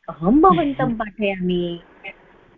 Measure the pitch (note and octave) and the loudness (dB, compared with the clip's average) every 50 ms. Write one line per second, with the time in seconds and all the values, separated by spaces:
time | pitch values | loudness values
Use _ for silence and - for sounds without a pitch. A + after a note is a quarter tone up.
0 | _ - - D3 E3 F#3+ B3+ D4+ D#4+ F#4+ E4 E4+ D#4 C#4+ C4+ - C4 A#3+ A#3 A3 | _ -16 -10 -4 0 2 4 6 6 6 4 4 0 -2 -2 -2 -2 -2 -2 -4
1 | A3 G#3+ - - G#3 G3 G3 F#3+ F3+ F3+ F3+ F3 F3 E3+ E3+ E3+ - _ _ _ | -6 -8 -6 -4 -4 -4 -4 -2 -2 -2 -2 -2 -2 -4 -6 -10 -14 _ _ _
2 | - - - _ _ _ _ _ _ _ _ | -20 -20 -20 _ _ _ _ _ _ _ _